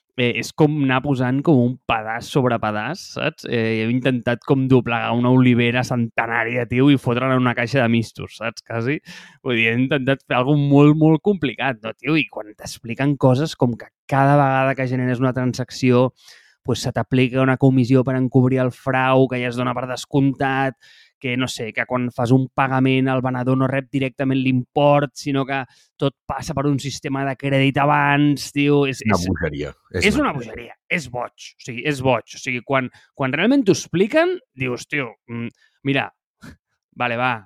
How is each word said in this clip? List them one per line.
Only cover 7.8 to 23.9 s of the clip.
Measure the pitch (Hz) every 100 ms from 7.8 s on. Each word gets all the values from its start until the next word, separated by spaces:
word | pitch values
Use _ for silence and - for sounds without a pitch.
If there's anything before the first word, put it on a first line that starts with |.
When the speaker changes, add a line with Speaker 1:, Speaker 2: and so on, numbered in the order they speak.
Speaker 1:
de | 117
mistos, | 117 110 - 98 -
saps? | 113 - -
Quasi. | 113 117 156 - - - _ 131
Vull | 117
dir, | 113
hem | 117 131
intentat | 147 131 135 -
fer | 123
alguna | 127 151 143
molt, | 139 147 156
molt | 156 160
complicat, | 202 196 143 107 131 117 110
no, | -
tio? | 127 156
I | 123
quan | - 107
t'expliquen | 107 - - 117 113 139 143
coses | 135 127 156 -
com | 127 117
que | - _ -
cada | 135 139 147
vegada | 139 135 135 135
que | 131
generes | 127 127 123
una | 131
transacció, | 123 127 120 127 - 127 123 127 - - - _ _ -
pues, | 120
se | 127
t'aplica | 123 110 127 127 127
una | 131 127
comissió | 135 131 117 131
per | 123 131
encobrir | 127 135 127 131
el | 127
frau, | - - 131 131 131 131
que | 127
ja | 127
es | 120
dona | 127 123
per | 127
descomptat, | 123 - 147 139 131 139 135 135 - - - _ _
que, | 131 123
no | 127
sé, | - 113 107
que |
quan | 117 123 123 -
fas | 120
un | 131 127 -
pagament | 135 131 131 131 135
el | 131
venedor | 127 127 123 131
no | 131
rep | 135 131